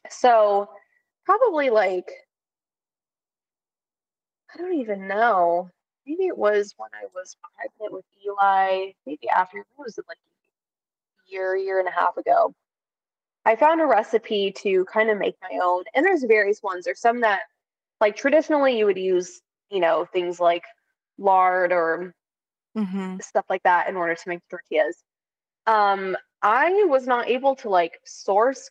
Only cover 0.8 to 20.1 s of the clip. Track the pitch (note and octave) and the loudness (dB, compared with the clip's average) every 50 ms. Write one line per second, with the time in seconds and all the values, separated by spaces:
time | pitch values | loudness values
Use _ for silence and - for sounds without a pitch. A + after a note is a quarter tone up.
0.8 | _ _ _ _ _ _ _ _ _ - G4 A4 C5 A4 E4 D4+ C#4 C4 A3 G#3+ | _ _ _ _ _ _ _ _ _ 0 2 4 4 2 2 0 0 2 2 2
1.8 | F#3+ F#3+ F#3 F3+ - - - - _ _ _ _ _ _ _ _ _ _ _ _ | 2 2 -2 -4 -6 -10 -16 -20 _ _ _ _ _ _ _ _ _ _ _ _
2.8 | _ _ _ _ _ _ _ _ _ _ _ _ _ _ _ _ _ _ _ _ | _ _ _ _ _ _ _ _ _ _ _ _ _ _ _ _ _ _ _ _
3.8 | _ _ _ _ _ _ _ _ _ _ _ _ _ _ - - F4 F#4 F4+ C#4+ | _ _ _ _ _ _ _ _ _ _ _ _ _ _ -16 -12 -8 -6 -4 -4
4.8 | A#3+ G#3+ G3+ G3 G3 F#3+ G3 G#3+ A#3 A#3+ G3+ F#3 F3 E3+ E3+ F3 F#3 F3+ _ _ | -4 -6 -8 -8 -8 -6 -2 0 2 2 2 2 2 2 0 -2 -4 -8 _ _
5.8 | _ _ _ _ _ C4+ D#4+ F#4 F#4+ F4+ - G#3+ G#3 G#3 G#3+ G#3 G#3 G#3 - - | _ _ _ _ _ -10 -6 -4 -4 -4 -4 -2 0 0 0 0 -2 -4 -10 -16
6.8 | A3 A3 G#3 G#3+ G#3 G3 - F3+ F#3 - - _ - - _ - - - - _ | -18 -18 -16 -16 -16 -14 -14 -16 -16 -16 -20 _ -20 -20 _ -14 -14 -14 -12 _
7.8 | G#3+ - - F#3+ - _ _ G3 G3+ G3+ G3+ G3+ G3 G3 G3 F#3+ F#3+ F#3+ F#3+ F#3+ | -14 -12 -12 -14 -16 _ _ _ -12 -8 -2 0 2 2 4 2 2 0 0 -2
8.8 | F#3+ G3 - _ _ C4 D4+ - A#3 G#3+ - - F#3 - - G3+ - _ _ C#4+ | -4 -8 -12 _ _ -14 -14 -8 -4 0 0 0 0 -2 -6 -14 -18 _ _ -18
9.8 | C#4+ A3+ - - - - - - _ _ _ _ _ _ _ _ _ _ _ _ | -16 -14 -14 -14 -16 -16 -20 -20 _ _ _ _ _ _ _ _ _ _ _ _
10.8 | _ _ _ _ _ _ _ _ _ _ F#3+ F#3+ F#3 F#3 F#3+ G3 F#3+ F#3+ F#3+ F#3+ | _ _ _ _ _ _ _ _ _ _ -10 -6 -4 -2 -2 -2 -2 0 -2 0
11.8 | F#3 F3+ E3+ F3 F3+ F3 - F3 - - F#3 - - - - _ _ _ _ _ | -2 0 0 0 0 0 0 -2 0 2 2 2 2 0 -2 _ _ _ _ _
12.8 | _ _ _ _ _ _ _ _ _ _ _ _ _ A3 A3+ A3 D4+ D#4 E4 D#4+ | _ _ _ _ _ _ _ _ _ _ _ _ _ 0 2 4 4 4 4 2
13.8 | D#4+ C4+ A3+ G3+ A3 - - A3 - - A3 G3+ G3 G3 G3 - - G3+ F#3+ F#3 | 2 2 2 2 2 0 -2 -4 -2 -2 -2 -2 -2 -2 -4 -4 -2 0 0 0
14.8 | F#3 - - A3 A3 A3 G#3+ G3 F3+ F#3 F3+ _ F#3 F#3 F#3 F3+ F3+ F3+ F3+ F3+ | 0 0 0 0 0 2 0 0 -2 -4 -6 _ -12 -10 -6 -2 0 0 0 -2
15.8 | F3+ - - C4+ D#4+ G4 G4 D4 B3+ G#3+ A3 G#3+ G3+ G3+ G#3+ - - G3 F3+ F#3 | -4 -4 -2 0 2 2 0 0 2 2 2 2 4 0 -2 -2 -4 -8 -8 -6
16.8 | F3 F3 F3+ - - A#3 A#3+ A#3+ A#3 G#3+ G3 F3+ - - _ _ _ _ _ _ | -6 -8 -8 0 0 0 0 2 0 0 0 -2 -4 -12 _ _ _ _ _ _
17.8 | _ _ _ _ A3 G#3 G#3 - - C#4 C#4+ D#4 - - D#4 C#4+ C#4 C4+ B3 A3 | _ _ _ _ 0 0 0 -2 0 2 2 2 2 2 0 2 2 2 2 2
18.8 | G#3+ G3+ F#3 F#3 F#3+ F#3 F#3 F3+ F3+ - - - _ _ _ _ _ _ G3+ F#3+ | 2 0 0 0 0 0 0 0 -2 -4 -12 -20 _ _ _ _ _ _ -4 -2
19.8 | E3+ E3 E3 D#3+ F3 - | 0 0 0 0 -2 -4